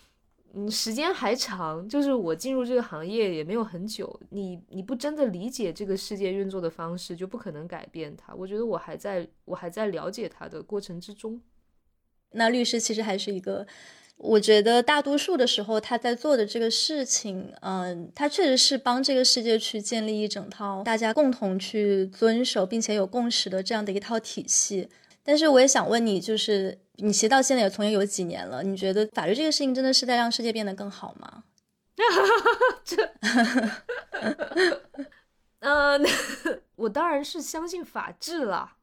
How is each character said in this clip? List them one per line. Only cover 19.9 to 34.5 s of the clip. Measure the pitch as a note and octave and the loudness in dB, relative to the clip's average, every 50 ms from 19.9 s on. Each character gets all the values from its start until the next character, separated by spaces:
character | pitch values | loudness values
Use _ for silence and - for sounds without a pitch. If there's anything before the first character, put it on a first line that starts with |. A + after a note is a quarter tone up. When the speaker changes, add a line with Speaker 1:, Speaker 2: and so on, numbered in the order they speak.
| A#3 A3+ G#3+ | -4 -2 -2
Speaker 2:
立 | A3 G#3+ G#3 | -2 -2 -2
一 | G#3+ | -2
整 | G#3 - G3+ - - | -4 -6 -8 -10 -12
套 | - - G#3 G3+ G3 F#3+ G#3 | -12 -8 -6 -6 -6 -4 -2
大 | A#3 A3+ | -2 0
家 | A3 A3+ G#3+ A3+ | 0 0 0 2
共 | D4+ D4 C4 | 4 4 4
同 | A#3+ - G#3+ F#3+ F#3 | 2 0 -2 -2 -2
去 | F#3+ F#3+ - - G#3+ G#3 G3+ G3 G3 F#3+ | -2 -4 -4 -2 0 2 2 2 2 0
遵 | F#3+ F#3+ - A3+ A3+ A3+ A#3 B3+ | -2 0 2 2 4 4 4 0
守 | B3 - G#3 F#3+ | 0 0 0 0
并 | - A#3+ A3+ | 0 0 -2
且 | A3 - G#3 | -2 0 0
有 | G#3+ F#3+ | 0 0
共 | F#3+ - B3 A#3+ A#3 | 0 0 -2 -2 0
识 | A3+ - - G3 | 0 -2 -2 -2
的 | F#3 F#3+ F#3+ | -2 -4 -2
这 | - A#3 | -2 -2
样 | G#3+ G#3 | -4 -2
的 | G#3 F#3+ | -2 -4
一 | G3+ | -4
套 | G3+ - A#3 A3 | -4 -2 -4 -4
体 | A3 - - - - | -4 -4 -10 -8 -4
系。 | - - - - - G3+ F#3+ F3+ - _ _ _ _ _ _ - | 0 0 0 0 0 -2 -4 -4 -6 _ _ _ _ _ _ 0
但 | C#4+ D4 | 2 4
是 | D4+ D#4+ | 6 6
我 | D#4 C4+ B3 | 8 8 8
也 | C4 | 8
想 | C#4 - - F3 D#3 | 8 6 4 2 2
问 | A3 A#3 A#3 | 2 2 4
你， | A3 G3 F3 | 2 2 0
就 | F3 A3 A3 | 0 -2 -2
是 | G#3 - A3+ G#3 G3 F#3+ F#3+ - - _ _ _ | -2 0 0 0 0 0 -2 -6 -8 _ _ _
你 | - G3+ G#3+ G3+ | -2 0 0 2
其 | - | 4
实 | A3+ A3 | 4 6
到 | C4+ C4+ | 6 6
现 | C4 - C4+ | 4 4 4
在 | B3 G#3+ | 4 2
也 | F#3+ | 2
从 | - - G#3 | 2 0 0
业 | G#3+ | 2
有 | G#3+ G3 G3+ | 2 2 0
几 | G3+ - - F3+ | 0 -2 -4 -4
年 | E3+ F3+ F#3 F2+ | -4 -6 -8 -8
了， | F#2 B2 B2+ | -8 -8 -6
你 | F3 G3 G3 | -4 -4 -4
觉 | F#3 G3 F#3+ F#3+ | -2 0 0 2
得 | G#3 G#3+ G#3+ - | 2 0 0 -2
法 | A3 D#3+ | -2 0
律 | E3+ G#3+ | 0 0
这 | C4+ D#4+ | 2 2
个 | D#4 | 0
事 | D4 - | 2 2
情 | C#4+ C4 B3+ | 0 0 0
真 | C4 | 2
的 | C4 C4 C4 | 2 2 2
是 | - B3 | 2 2
在 | B3 B3 | 2 2
让 | A#3+ A#3 A#3 | 2 2 0
世 | A#3 - A3+ | 0 -2 -2
界 | A#3 | -2
变 | G#3+ A3 G#3+ | -2 -2 -4
得 | G3 F#3+ | -4 -6
更 | G3+ G3+ G3+ | -6 -10 -12
好 | - - - - - | -12 -12 -14 -16 -16
吗？ | - - - - - - _ _ _ _ _ _ _ _ _ _ | -16 -18 -20 -20 -20 -20 _ _ _ _ _ _ _ _ _ _
Speaker 1:
<laughs> | - G#4+ A#4 F4 F#4+ G4 G4 A4+ G4+ - A#4 A4+ - B4 B4 A#4+ - - | 2 4 4 6 6 6 6 6 6 6 4 4 4 4 2 2 0 -8
这， | - F4 G#4+ - - - - | -6 0 0 0 0 -2 -4
<laughs> | - G#3 A3+ B3 A#3 A#3+ B3 B3+ A3 G#3 - - - - - - - - - - - - D4 - - - | -2 2 4 4 4 4 2 0 0 0 -4 -6 -10 -10 -10 -10 -10 -10 -8 -6 -4 -4 -4 -4 -6 -4